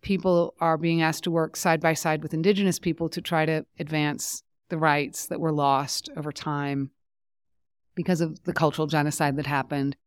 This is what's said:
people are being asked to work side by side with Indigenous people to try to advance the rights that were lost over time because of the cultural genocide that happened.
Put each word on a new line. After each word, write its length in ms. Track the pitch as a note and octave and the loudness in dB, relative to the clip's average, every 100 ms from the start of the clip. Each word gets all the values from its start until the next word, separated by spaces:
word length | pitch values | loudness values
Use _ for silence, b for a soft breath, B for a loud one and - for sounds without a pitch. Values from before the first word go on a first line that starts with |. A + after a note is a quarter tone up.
people 520 | - F#3+ F#3 F3 F3 - | -2 0 2 2 2 0
are 160 | E3 D#3+ | 0 2
being 240 | E3 E3 | 2 2
asked 220 | D#3+ D#3 | 2 0
to 60 | - | -2
work 260 | E3 D#3+ - | 0 -2 0
side 240 | F3+ E3 | 0 2
by 140 | D#3+ | 2
side 280 | D#3+ E3+ D#3 | 0 0 -2
with 120 | D3+ | -2
Indigenous 440 | D#3+ E3+ G3+ G3 E3 | 0 2 4 2 0
people 300 | F3+ D#3+ E3 | -2 -2 -4
to 120 | - | -6
try 240 | - E3 | -2 0
to 200 | D#3 D#3 - _ | 2 0 -4 _
advance 640 | D3+ D#3 D3 - - - _ _ _ | -4 0 0 -2 -6 -8 _ _ _
the 100 | E3 | 0
rights 480 | D#3 D3 C#3+ - - | 2 2 0 -6 -8
that 140 | - | -2
were 120 | E3 | 0
lost 580 | D3+ C#3 C3+ C#3 - - - | 2 4 2 0 -6 -8 -10
over 160 | D3+ | -8
time 580 | C#3+ D#3+ C#3+ C#3+ C#3 C#3 _ _ _ _ _ _ _ _ _ _ | -6 -4 -4 -2 -2 -4 _ _ _ _ _ _ _ _ _ _
because 260 | - F3 E3+ | -6 -2 0
of 220 | E3 D#3 | 0 -4
the 80 | - | -6
cultural 340 | - D#3 C#3+ D#3 | 2 0 2 0
genocide 500 | D#3 D3 C#3+ D3 C#3 | 0 0 0 0 0
that 100 | C3+ | -2
happened. 500 | C#3+ C3+ C#3+ C#3 C#3 | -2 -2 -2 -2 -4